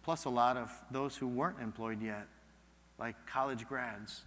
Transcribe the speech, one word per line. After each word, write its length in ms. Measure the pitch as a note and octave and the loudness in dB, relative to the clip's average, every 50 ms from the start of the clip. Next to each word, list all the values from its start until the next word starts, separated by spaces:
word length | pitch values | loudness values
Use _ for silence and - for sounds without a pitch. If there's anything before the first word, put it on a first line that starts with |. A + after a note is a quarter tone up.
| - | 0
Plus 220 | - E3 D3+ - | 0 0 0 2
a 40 | C3+ | 2
lot 280 | B2 A#2+ A#2+ B2 B2+ | 6 8 8 8 6
of 140 | B2 A#2 A2 - - - - | 4 0 -4 -8 -12 -10 -4
those 280 | B2 C3 C#3 C3+ C3 | 0 0 0 0 0
who 100 | - C3 | -2 -2
weren't 320 | B2 B2 B2 D3 F3 - C#3+ | 0 2 2 2 2 0 -2
employed 420 | A#2+ A2 G#2+ - A2+ A2 A2 G#2+ | -6 -6 -4 -4 -2 -2 -2 -2
yet, 260 | A2 A2 G#2+ G#2 G2+ - - - - - - - - - - - - - - | -2 -4 -4 -6 -8 -12 -16 -20 -20 -20 -20 -20 -20 -20 -20 -20 -20 -20 -8
like 300 | - A2+ A#2 A2 - - | -4 -4 -4 -4 -6 -12
college 400 | - - C3+ C3+ C#3 C3 A2+ A2+ | -2 0 0 2 2 0 -4 -4
grads 560 | B2 C3+ B2+ B2 A#2 G#2+ G#2 G#2+ G#2+ - - - | -6 -4 -4 -4 -4 -6 -8 -10 -10 -10 -12 -12